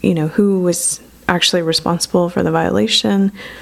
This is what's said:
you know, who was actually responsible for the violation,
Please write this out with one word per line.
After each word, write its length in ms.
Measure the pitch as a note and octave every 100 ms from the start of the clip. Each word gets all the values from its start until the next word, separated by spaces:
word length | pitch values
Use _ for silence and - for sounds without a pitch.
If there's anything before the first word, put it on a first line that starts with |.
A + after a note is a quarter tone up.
you 140 | - E3
know, 120 | D#3
who 320 | - G3+ F#3+
was 380 | F3+ E3+ - - - - -
actually 340 | F3+ - F3+
responsible 640 | E3 D#3+ - E3+ - F3+ F3
for 140 | F#3
the 80 | F3
violation, 840 | D#3+ E3+ G3 A3 - G#3+ G3 G3 - - -